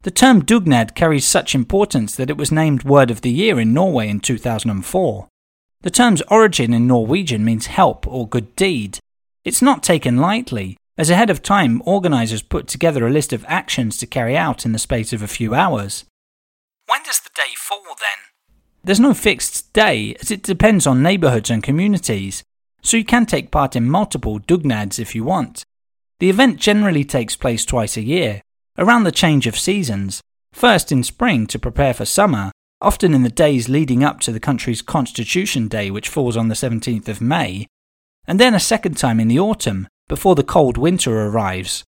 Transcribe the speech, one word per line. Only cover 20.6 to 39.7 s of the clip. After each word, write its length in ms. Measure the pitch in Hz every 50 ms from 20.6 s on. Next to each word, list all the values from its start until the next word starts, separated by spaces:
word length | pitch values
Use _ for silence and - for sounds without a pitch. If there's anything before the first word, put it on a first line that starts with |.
| - 220 220 185 139
on 160 | 143 131 127
neighbourhoods 480 | 139 170 196 196 170 139 123 113 104 -
and 120 | 117 110
communities, 800 | - - 135 156 185 208 202 175 - - 113 98 98 98 95 - - _ _ _ _ _ _ _
so 160 | _ - -
you 80 | 226 214
can 220 | - 240 247 233
take 240 | - - 143 - -
part 260 | - 151 139 131 -
in 100 | 123 117
multiple 520 | 123 151 190 208 202 - 143 - 110 107 104
dugnads 580 | 101 - 170 185 151 143 117 107 104 98 - -
if 160 | 113 - -
you 100 | 113 110
want. 380 | 139 190 180 131 - - - - _ _ _ _ _ _ _ _ _ _ _
The 100 | 180 185
event 280 | 185 202 262 254 175 -
generally 460 | - 208 208 214 208 202 170 147 139
takes 320 | - - 135 117 107 -
place 300 | - - 131 117 110 -
twice 320 | - 135 123 107 101 - 113
a 40 |
year, 380 | 107 117 151 185 165 113 101 98 _ _ _ _ _ _ _ -
around 240 | 170 202 240 240
the 100 | 214 175
change 340 | 151 - - 165 151 139 120
of 120 | 117 107 -
seasons, 640 | - - 196 208 175 123 104 98 98 98 104 - _ _ _ _ _ _
first 380 | _ - - 247 220 170 - -
in 120 | 147 131
spring 440 | 123 - - _ 240 247 185 120 110
to 120 | 110 - 117
prepare 340 | - 127 110 - 143 131
for 140 | 120 - 117
summer, 440 | 101 - - 202 208 143 107 98 95 - _ _ _ _ _
often 320 | - 208 - - - 175
in 100 | 156 131
the 60 | 127 120
days 400 | - - 165 151 143 127 113 120
leading 340 | 131 147 160 131 127 123
up 180 | 139 147 - -
to 120 | - -
the 80 | 117 110
country's 400 | - - 135 117 - - 117 -
Constitution 880 | - - - 160 127 - - - 113 - - 185 - 104 - 131 113 104
Day, 220 | 110 107 104 98
which 180 | 98 107 - -
falls 260 | - 160 135 123 113
on 140 | 117 113 113
the 60 | 110
seventeenth 520 | - - 127 117 110 - - 120 107 -
of 140 | - 107 95
May, 460 | 113 120 151 175 147 101 92 98 110 _ _ _ _ _ _ _ _ _ _ _ _
and 140 | - 165 196
then 140 | 247 254 226
a 60 | 185
second 360 | - - 170 160 - 175 151
time 240 | - - 127 113 113
in 80 | 110 113
the 120 | 117 139
autumn, 460 | 190 214 220 - - 123